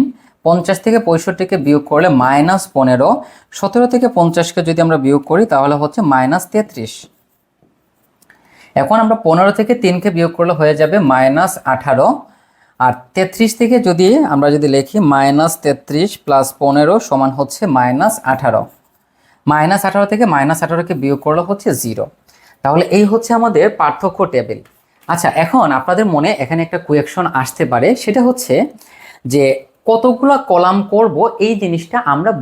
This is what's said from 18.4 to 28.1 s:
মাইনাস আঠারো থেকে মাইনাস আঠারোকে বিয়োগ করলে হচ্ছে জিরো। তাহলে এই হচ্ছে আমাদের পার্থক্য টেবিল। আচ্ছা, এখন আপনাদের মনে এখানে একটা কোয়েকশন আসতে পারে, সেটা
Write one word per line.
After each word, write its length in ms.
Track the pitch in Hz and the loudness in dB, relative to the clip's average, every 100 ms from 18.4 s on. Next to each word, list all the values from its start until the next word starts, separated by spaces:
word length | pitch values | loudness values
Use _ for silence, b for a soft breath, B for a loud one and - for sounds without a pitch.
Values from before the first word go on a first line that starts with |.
| 127 107 120 _ _ _ _ _ _ _ - | 0 -2 -4 _ _ _ _ _ _ _ -2
মাইনাস 360 | 151 156 190 196 | 0 2 0 0
আঠারো 180 | 202 202 | 0 0
থেকে 120 | 214 233 | 0 0
মাইনাস 240 | 143 139 165 | 2 0 -2
আঠারোকে 300 | 156 165 170 151 | -2 -4 -4 -4
বিয়োগ 180 | 135 139 151 | -2 -2 -2
করলে 160 | 160 175 | -2 -2
হচ্ছে 200 | 202 220 127 | -4 -4 -4
জিরো। 220 | 120 107 - _ _ b b b | -4 -6 -8 _ _ b b b
তাহলে 220 | 139 160 180 190 | -2 0 2 2
এই 80 | 208 | 2
হচ্ছে 200 | 226 233 233 | 0 0 0
আমাদের 280 | 233 170 202 208 | 0 2 0 0
পার্থক্য 380 | 151 139 190 180 180 | -2 -2 -4 -4 -2
টেবিল। 240 | 123 113 107 - _ _ _ - | -2 -4 -10 -16 _ _ _ -8
আচ্ছা, 160 | 165 - - | -4 -2 0
এখন 220 | 165 262 165 131 | 0 2 2 0
আপনাদের 280 | 135 180 214 | -2 0 0
মনে 160 | 151 165 208 | 0 0 -2
এখানে 180 | 127 165 165 | -4 -4 -4
একটা 120 | 175 - | -6 -2
কোয়েকশন 360 | 151 151 - 170 131 | -2 -2 -4 -4 -4
আসতে 240 | 127 - 139 | -4 -4 -2
পারে, 160 | 120 139 - | 0 0 0
সেটা 180 | - | -2